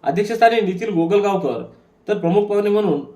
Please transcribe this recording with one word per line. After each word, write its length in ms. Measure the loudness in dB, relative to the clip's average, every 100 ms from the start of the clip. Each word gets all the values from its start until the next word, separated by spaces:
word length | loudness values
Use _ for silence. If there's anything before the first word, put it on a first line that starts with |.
अध्यक्षस्थानी 580 | -4 -2 -2 4 4 4
निखिल 280 | -2 -2 -4
गोगलगावकर, 760 | -2 2 2 2 0 -2 -6 -10 -18 _ _ -6
तर 100 | -2
प्रमुख 280 | 0 0 0
पाहुणे 240 | 0 0
म्हणून 300 | 0 0 -2 -4